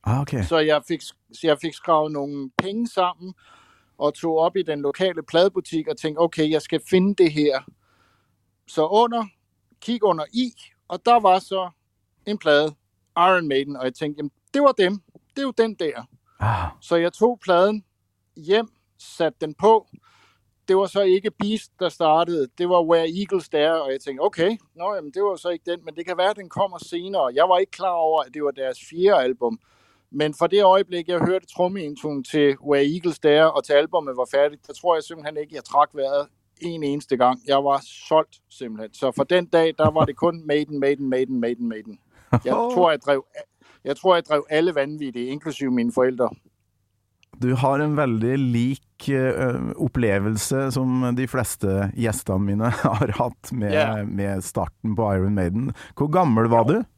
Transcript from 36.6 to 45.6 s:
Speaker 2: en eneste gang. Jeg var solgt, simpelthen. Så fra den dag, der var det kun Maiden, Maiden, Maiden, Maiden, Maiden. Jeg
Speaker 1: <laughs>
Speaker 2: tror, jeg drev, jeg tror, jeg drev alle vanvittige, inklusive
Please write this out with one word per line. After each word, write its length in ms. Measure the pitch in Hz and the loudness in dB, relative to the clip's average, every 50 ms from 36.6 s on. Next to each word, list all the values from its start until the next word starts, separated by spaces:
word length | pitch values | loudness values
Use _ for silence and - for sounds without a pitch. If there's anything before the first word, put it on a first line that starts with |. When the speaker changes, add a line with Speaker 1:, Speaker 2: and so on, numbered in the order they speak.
Speaker 2:
en 220 | 160 175 165 160 151 | -10 -10 -8 -6 -4
eneste 340 | 139 143 147 - _ 135 | -4 -4 -6 -2 _ 0
gang. 220 | 120 127 123 127 123 _ | 4 4 2 2 0 _
Jeg 160 | 139 139 139 139 | 0 0 2 2
var 180 | 139 139 135 - - - - - | 2 0 -2 -2 -10 -20 -20 -4
solgt, 320 | - 160 156 156 _ _ _ _ _ | 2 2 2 2 _ _ _ _ _
simpelthen. 440 | - - 135 117 110 107 110 107 _ | -16 -14 -14 -12 -12 -12 -14 -16 _
Så 180 | - 143 131 | -4 -4 -4
fra 120 | - - 139 | -2 -2 -2
den 220 | - 175 180 175 | 2 2 0 2
dag, 280 | - - 165 160 160 151 | 2 2 2 2 2 2
der 140 | - 156 156 | 2 2 2
var 140 | 156 156 151 | 4 2 0
det 100 | - 131 | 0 -2
kun 260 | - 160 175 170 165 160 | -2 -2 -2 -2 -2 -4
Maiden, 320 | 151 147 151 151 147 151 143 | -2 -2 -2 -2 -4 -4 -2
Maiden, 300 | 139 139 143 139 143 131 | 0 0 0 0 -2 -2
Maiden, 300 | 127 127 135 131 131 123 | 0 -2 -2 -2 -2 -4
Maiden, 280 | 117 117 120 117 123 117 | -2 -4 -4 -4 -6 -6
Maiden. 300 | 113 107 104 110 101 _ _ _ _ _ _ _ | -6 -8 -12 -16 -20 _ _ _ _ _ _ _
Jeg 100 | - 120 - - - - 226 | -2 0 0 0 -2 -2 -2
Speaker 1:
<laughs> 80 | 240 254 | -2 2
Speaker 2:
tror, 160 | 180 180 165 | 2 4 4
jeg 100 | 156 135 | 2 0
drev, 240 | - 147 143 135 - _ _ - - _ _ _ _ _ _ _ _ | 0 0 0 0 -2 _ _ -20 -20 _ _ _ _ _ _ _ _
jeg 140 | 127 143 | -8 -8
tror, 180 | - - 190 180 | 0 2 4 4
jeg 100 | 170 - | 4 2
drev 200 | - 151 147 - - | 0 -2 -2 0 0
alle 260 | 156 156 165 185 165 | 0 0 2 2 0
vanvittige, 500 | 143 139 147 151 151 147 135 117 120 123 | -2 -2 -4 -6 -8 -10 -8 -6 -8 -8
inklusive 440 | 127 139 151 - 160 139 - | -6 -8 -8 -8 -10 -8 -4